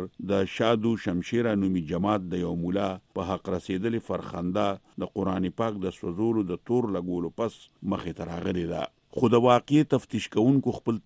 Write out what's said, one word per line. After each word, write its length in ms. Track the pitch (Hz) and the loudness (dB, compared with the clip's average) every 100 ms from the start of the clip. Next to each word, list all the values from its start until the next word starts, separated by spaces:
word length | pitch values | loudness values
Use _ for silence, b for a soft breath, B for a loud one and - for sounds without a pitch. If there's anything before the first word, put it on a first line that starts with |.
| 92 - 95 | -6 -8 -2
د 160 | 101 95 | 0 0
شادو 400 | - 117 117 113 110 | 0 2 2 2 0
شمشیره 500 | 104 87 - 117 117 104 95 | -2 -2 -2 0 0 2 2
نومي 180 | 90 78 | 0 -2
جماعت 340 | 87 98 104 90 | -2 0 0 -2
د 100 | 90 87 | -4 -2
یو 100 | 85 | -2
مولا 240 | 87 95 98 92 _ 95 | -2 -2 -2 -6 _ -6
په 80 | 90 | -4
حق 260 | 92 - 90 | -4 -4 -4
رسېدلې 520 | - 92 117 117 - | -2 -2 -2 -2 -4
فرخنده 580 | 90 - 87 90 101 101 95 b b | -6 -6 -6 -2 0 0 -2 b b
د 100 | 92 101 | -6 -4
قرآن 280 | 95 92 92 - | -2 0 -2 -2
پاک 180 | 113 104 90 | -4 -2 -6
د 100 | - | -6
سوځولو 480 | 87 87 113 110 87 | -6 -2 0 2 0
د 160 | 90 - | -4 0
تور 180 | 123 113 92 | 0 0 -2
لګولو 400 | 90 87 90 - | -2 -2 -2 -2
پس 240 | 113 - - - 98 | -4 -6 -20 -10 -4
مخې 240 | 95 87 85 | -4 -4 -8
ته 60 | 85 | -6
راغلې 360 | 87 92 92 85 | -4 -2 -2 -2
ده. 100 | 82 - _ - - | -4 -6 _ -8 2
خو 100 | 113 | 4
د 120 | 120 123 | 6 6
واقعې 440 | 120 - 147 - | 4 6 4 4
تفتیش 360 | 135 - 110 - 107 | 0 0 -6 -2 2
کوونکو 360 | 123 139 127 - | 4 4 2 -2
خپل 200 | 120 110 | -2 -2